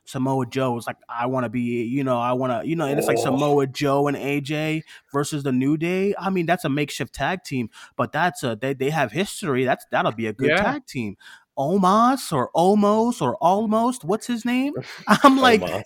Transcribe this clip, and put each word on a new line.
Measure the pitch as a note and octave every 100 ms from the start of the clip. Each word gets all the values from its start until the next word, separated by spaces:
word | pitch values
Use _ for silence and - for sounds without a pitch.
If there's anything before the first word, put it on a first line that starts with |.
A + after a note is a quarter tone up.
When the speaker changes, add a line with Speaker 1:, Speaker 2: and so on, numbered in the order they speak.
Speaker 1:
Samoa | - C3+ C3 C3+ A#2+
Joe | C3+ C3
was | A#2 C3
like, | - -
"I | A#2 B2+
wanna | C3 A#2+
be," | B2 A#2+ A#2+
you | A#2 C#3
know, | C3 A#2+
"I | B2
wanna," | B2+ C3 A#2
you | A2 E3
know, | C#3+
and | D3
it's | -
like | C#3
Speaker 2:
Oh. |
Speaker 1:
Samoa | C#3 C3 D3 C#3+ C3+
Joe | C3 C#3+ C#3+ C#3+
and | B2+
A | C3+ C#3+
J | C#3 D3+ D#3 D#3 - - _
versus | C#3 D3 D3
the | C#3
New | B2+ C#3 D#3
Day? | E3+ F#3 G3 F#3
I | F#3
mean, | F#3+ E3
that's | F3+
a | D3+
makeshift | C#3+ C#3+ - B2+
tag | - C#3 F#3+
team, | - C3 A2 - - -
but | A#2+
that's | D3 F3 F3
a, | C3 G#2+
they, | C3+
they | C3+ C3+
have | D#3+ B2
history. | B2+ G#3 - F#3 B2+
That's, | B2+ - -
that'll | - F3
be | A2+ A2
a |
good | G#2+ C#3+
Speaker 3:
Yeah. | F3
Speaker 1:
tag | A3 C#4+ -
team. | C3+ G#2+ F2+ - - _ -
Omos | C#3 G3+ F#3 G#3+ A#3+ C4+ -
or | C#3+ A#2+ D#3+
Omos | F3+ G#3 G3+ A3 A#3 -
or | B2+ -
Almost, | E3+ G3 A3+ A3 A#3+ B3
what's | B3 A3 -
his | A#3 A#3+
name? | B3 C#4 E4+ -
Speaker 2:
<laughs> | - -
Speaker 1:
I'm | G#3+ C#4 C4+
like, | B3+ A3 F3+
Speaker 2:
Omos. | F3+